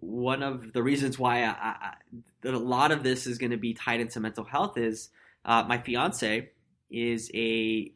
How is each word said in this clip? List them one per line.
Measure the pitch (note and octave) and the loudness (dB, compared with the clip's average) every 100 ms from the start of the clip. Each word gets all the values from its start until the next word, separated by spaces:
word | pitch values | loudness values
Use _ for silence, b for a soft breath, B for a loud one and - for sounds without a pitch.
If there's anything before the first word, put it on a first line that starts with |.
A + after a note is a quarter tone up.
one | E2+ A#2+ B2+ C3+ | -8 -2 0 0
of | C#3 B2+ A2+ | -2 -4 -4
the | B2 | 0
reasons | B2+ C#3 C3+ C3 | 2 4 2 2
why | B2 A#2+ | 2 4
I, | A2+ | 2
I, | - A2 - G2 - _ A#2+ - _ | 0 -4 -4 -8 -12 _ -20 -20 _
that | B2 | -4
a | B2+ | -2
lot | B2 B2 D3 | 2 4 4
of | D3+ | 4
this | B2+ B2 | 2 0
is | B2+ A#2+ | -2 -2
gonna | B2 A#2 | -2 -2
be | A#2 | -2
tied | A2 - A#2 | -2 -2 0
into | A#2 A#2 | -2 -4
mental | A2 A2 | -6 -6
health | - C#3+ G3+ B2 | -4 -2 0 0
is, | A2+ A2 - b b b | -2 -2 -8 b b b
uh, | G#2 A2+ | 4 4
my | G#2+ A#2+ | 4 0
fiance | B2+ A#2+ E3+ - A2 A2 - _ _ _ _ | 0 0 0 0 0 0 -4 _ _ _ _
is | A#2 A#2 A#2 A#2 | -4 -2 -2 -2
a, | A2+ A2+ A2+ A2 A2 - | -2 0 2 2 0 -2